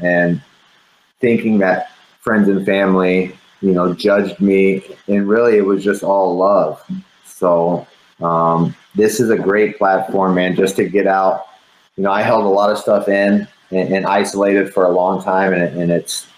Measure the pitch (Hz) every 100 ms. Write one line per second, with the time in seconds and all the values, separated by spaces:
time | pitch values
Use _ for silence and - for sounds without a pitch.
0 | 87 87 87 82 - _ _ _ _ _
1 | _ _ 120 113 113 107 92 92 - -
2 | _ _ 120 110 98 98 95 98 98 92
3 | 92 92 92 - _ _ 98 90 90 85
4 | 104 101 95 - 98 95 98 95 - -
5 | - 101 101 110 120 104 98 98 98 98
6 | 87 98 92 90 95 98 - - - 190
7 | - _ - - 90 87 85 85 - _
8 | _ - 85 82 82 82 85 - _ 98
9 | 107 - 113 101 90 104 107 - 98 95
10 | 92 98 95 90 90 90 95 - 95 98
11 | 95 95 95 - - - _ _ _ -
12 | 98 98 92 113 101 98 104 104 - 101
13 | 101 98 101 104 - _ - 92 87 95
14 | 90 101 98 98 101 98 95 - 90 90
15 | 92 95 98 95 95 90 85 82 87 85
16 | - - -